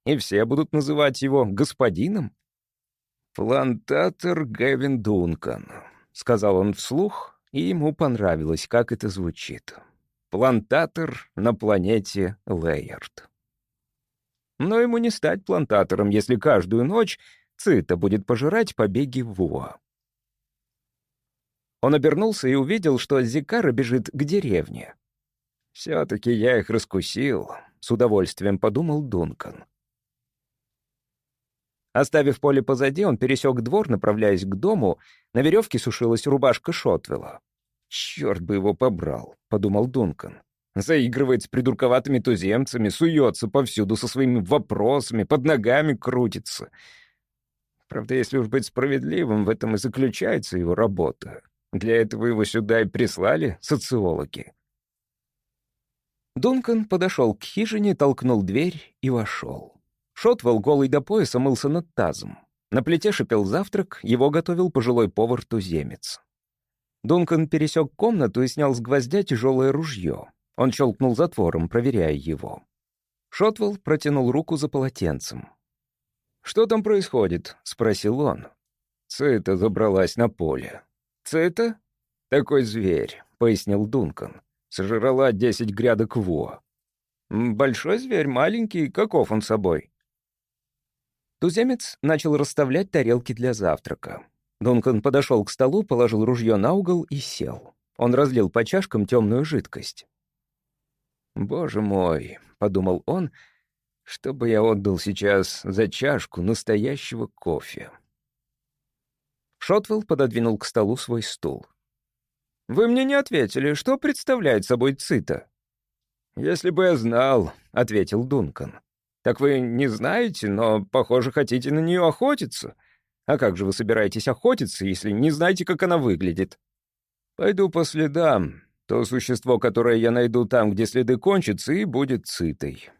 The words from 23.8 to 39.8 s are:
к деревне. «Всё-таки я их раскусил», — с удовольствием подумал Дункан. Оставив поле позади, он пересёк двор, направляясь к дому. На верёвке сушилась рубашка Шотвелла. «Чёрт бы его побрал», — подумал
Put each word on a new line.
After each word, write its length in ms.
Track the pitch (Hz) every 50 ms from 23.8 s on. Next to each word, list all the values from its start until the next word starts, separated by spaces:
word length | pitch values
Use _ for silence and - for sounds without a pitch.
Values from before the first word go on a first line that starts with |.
| 135 117 123 131 104 -
к 140 | - 143 147
деревне. 680 | 143 175 202 180 135 98 85 73 - - 58 - - - _ _ _ _ _ _ _ _ _ _ _ _ _ _ _ _
«Всё-таки 600 | - - - 156 165 151 - - 104 - 120 120
я 260 | 107 107 123 127 113
их 120 | 98 -
раскусил», — 800 | 110 113 - - - 95 85 - - 107 131 143 120 82 - - - - - _ _ _
с 100 | - -
удовольствием 680 | 120 107 123 120 107 101 92 85 - - 92 101 98 92
подумал 440 | - 110 104 131 170 165 147 147 151
Дункан. 640 | 131 107 90 82 78 - - - - - - - _ _ _ _ _ _ _ _ _ _ _ _ _ _ _ _ _ _ _ _ _ _ _ _ _ _ _ _ _ _ _ _ _ _ _ _ _ _ _ _ _ _ _ _ _ -
Оставив 480 | 123 139 - - 156 143 139 123 -
поле 220 | - 147 139 135 117
позади, 420 | - 135 120 139 135 139 160 208
он 140 | 190 131 104
пересёк 420 | 131 127 135 123 - 139 127 123
двор, 300 | 113 120 156 208 214 170
направляясь 560 | 117 95 - 110 104 107 110 104 98 90 98
к 80 | 98 98
дому. 440 | 95 127 190 220 185 120 95 - - _ _ _ _ _ _ -
На 80 | 117 135
верёвке 360 | 156 165 214 220 - - 117
сушилась 480 | - 123 110 - 120 117 117 113 -
рубашка 460 | 143 139 135 127 131 120 - - - 170
Шотвелла. 680 | - - 131 90 80 - - - - - - - - _ _ _ _ _ _ _ _ _ _
«Чёрт 520 | - - - - - - - 117 98 85
бы 140 | 85 85 104
его 180 | 98 95 104 98
побрал», — 640 | - 127 127 104 85 80 78 69 58 57 - - _ _ -
подумал 380 | - 104 98 104 98 104